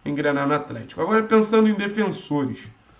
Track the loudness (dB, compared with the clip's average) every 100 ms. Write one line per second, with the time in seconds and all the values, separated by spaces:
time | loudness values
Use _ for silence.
0 | -8 -2 0 0 0 0 -2 -12 -12 -6
1 | 0 0 4 2 4 4 4 2 -2 -2
2 | -2 -4 -4 -2 -2 -6 -14 -20 _ _